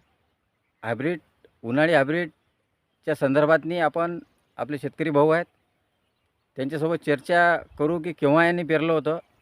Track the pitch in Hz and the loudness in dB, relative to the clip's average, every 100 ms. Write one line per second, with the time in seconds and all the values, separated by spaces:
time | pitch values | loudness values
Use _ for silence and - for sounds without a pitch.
0 | _ _ _ _ _ _ _ _ 110 113 | _ _ _ _ _ _ _ _ -8 -6
1 | 139 175 _ _ _ _ 117 131 165 160 | -4 -6 _ _ _ _ -6 0 2 2
2 | 135 165 170 _ _ _ _ _ _ _ | 2 -2 -6 _ _ _ _ _ _ _
3 | - 151 139 135 147 160 151 175 156 165 | -8 -2 0 2 4 2 0 -2 -2 -2
4 | 170 170 - _ _ - 120 143 139 - | -6 -6 -14 _ _ -12 -10 -8 -8 -6
5 | 160 143 156 160 175 _ _ _ _ _ | 0 4 4 2 -2 _ _ _ _ _
6 | _ _ _ _ _ - 135 151 156 165 | _ _ _ _ _ -8 -6 -4 -2 -4
7 | - 143 - 175 175 165 - - 147 170 | -2 -2 0 2 4 2 -4 -4 -2 -2
8 | 160 156 143 151 170 175 156 156 160 160 | -6 -2 2 4 4 0 -2 -2 0 -2
9 | 151 165 - _ | -2 -6 -8 _